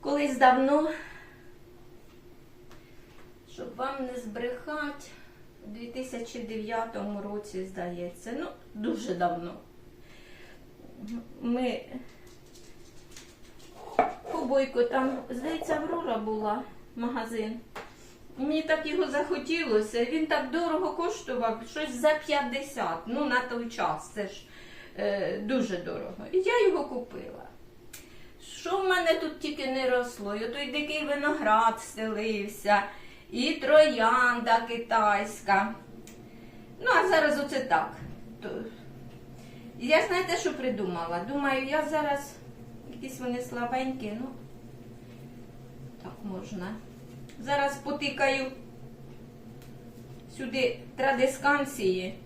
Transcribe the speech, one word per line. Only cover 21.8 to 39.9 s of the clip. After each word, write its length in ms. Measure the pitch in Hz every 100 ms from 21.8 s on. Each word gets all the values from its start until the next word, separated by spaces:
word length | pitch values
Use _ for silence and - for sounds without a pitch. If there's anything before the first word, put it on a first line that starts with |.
| 302
за 200 | 240 302 302 -
п'ятдесят, 720 | 285 254 262 - 247 180 165 220
ну, 180 | 262
на 160 | 277 247
той 300 | 247 240 233
час, 400 | - - - -
це 140 | 214 196
ж, 140 | - - - - - - -
е, 400 | - 170 180 190
дуже 380 | 214 254 196 180
дорого. 500 | - - - - -
І 60 | 370
я 280 | 370 480 392
його 160 | 330
купила. 600 | 285 262 - - - - - - - - - - - - - -
Що 360 | - - 339 381
в 100 | 381
мене 260 | 359 330
тут 260 | 320 320 -
тільки 260 | 302 - 262
не 240 | 262 254
росло? 440 | 247 240 - 202
І 100 | 208
отой 220 | 226 285 277
дикий 320 | 294 294 302 294
виноград 720 | 285 285 - 226 220 226 156
стелився, 1040 | - - 220 208 220 208 202 - 202 208 202 - - - -
і 220 | 233 285
троянда 1040 | - 269 302 311 233 226 254 247 240 233 226
китайська. 1120 | 233 233 233 226 214 202 208 - - 196 214 226 - - - - - - - - - -
Ну, 60 | 480 330
а 120 | 370
зараз 320 | 320 302 294
оце 200 | 285 269
так. 320 | - 165 156 - - - - -
То, 60 | 208 - - - - - - - - - - - - -
я, 280 | 247